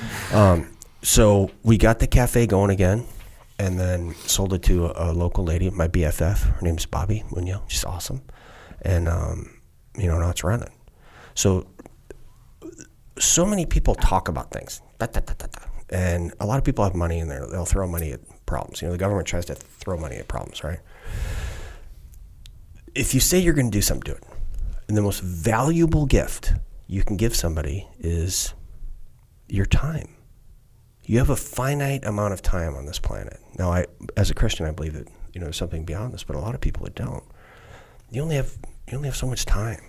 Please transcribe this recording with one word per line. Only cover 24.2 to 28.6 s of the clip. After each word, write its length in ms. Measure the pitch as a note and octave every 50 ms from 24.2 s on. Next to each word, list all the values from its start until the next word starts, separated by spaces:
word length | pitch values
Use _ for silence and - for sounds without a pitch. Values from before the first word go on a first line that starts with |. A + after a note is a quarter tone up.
| - - - - - - - - - - - - - -
And 100 | G#2+ G#2+
the 40 |
most 200 | G2+ G2+ F#2+ -
valuable 840 | - F#2 F2+ E2 D#2+ - A2 A2 B2+ D#3 E3 E3 E3 D#3 D#3 D3+ D3+
gift 480 | C3 - F#2+ - - - - - - - - - - - - - -
you 160 | F2+ G2 -
can 120 | - G#2+ F2+
give 180 | A2 A#2 A2+
somebody 520 | - - E2+ D#2 D#2+ D2+ D2 D#2 G2 F#2+ - - -
is 540 | - E2 E2+ E2+ E2 F#2 F#2 - - - - -